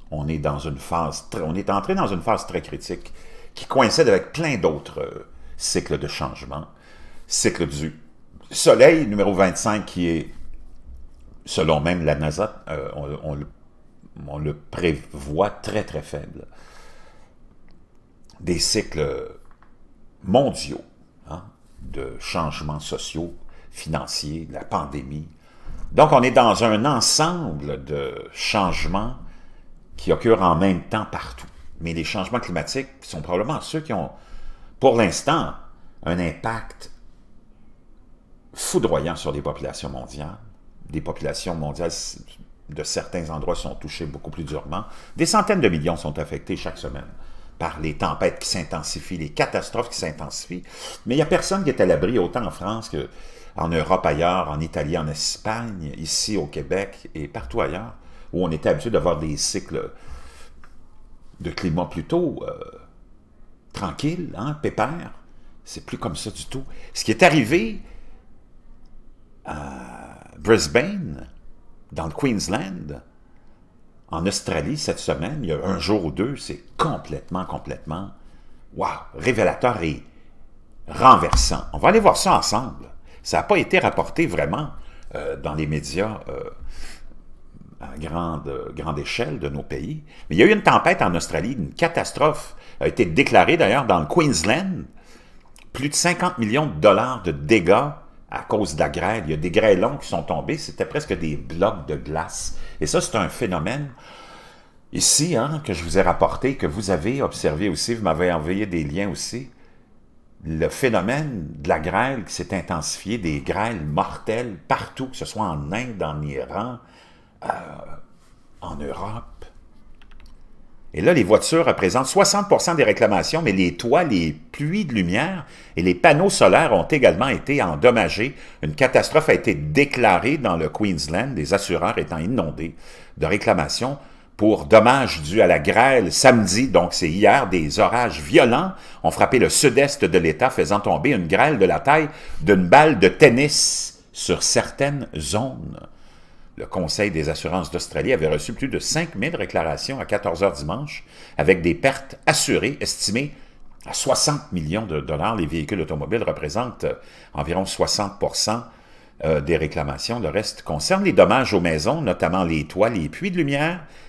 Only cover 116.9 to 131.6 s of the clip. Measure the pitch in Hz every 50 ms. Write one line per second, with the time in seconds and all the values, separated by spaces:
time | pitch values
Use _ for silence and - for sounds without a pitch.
116.9 | - - - - - - _ _ _ _ - - - - 82 78 76 - - -
117.9 | - - - - - - - - - - - - - - - 87 80 73 76 69
118.9 | 67 82 92 104 110 117 - - - - - - - - - - - - - -
119.9 | - - - - - - - - - - - - - - - - - - - -
120.9 | - 78 90 139 180 147 101 87 107 - - - 160 165 160 127 101 - 95 90
121.9 | 87 123 135 - - 190 196 - - 202 196 - 139 110 - 180 170 151 123 107
122.9 | 101 - 117 101 104 90 78 - - 160 170 120 95 95 92 87 80 - - 117
123.9 | 131 170 180 151 110 90 82 80 73 - - - - - 147 151 175 214 208 147
124.9 | 120 107 92 85 92 113 147 175 190 175 - - - - - - - - 90 92
125.9 | 90 - - 160 147 147 190 202 - - 117 95 95 131 165 143 110 90 85 -
126.9 | - 143 127 95 82 87 123 139 113 80 - - 143 143 110 87 78 73 73 82
127.9 | 117 113 98 80 - 98 113 135 - - - - - - - 76 - - 135 127
128.9 | - 120 101 - - 214 - - 107 - - 120 90 73 76 76 76 135 143 143
129.9 | - 123 120 107 92 85 87 123 151 156 120 104 87 82 80 76 - - 107 101
130.9 | 90 76 76 76 80 92 123 143 131 87 73 71 95 95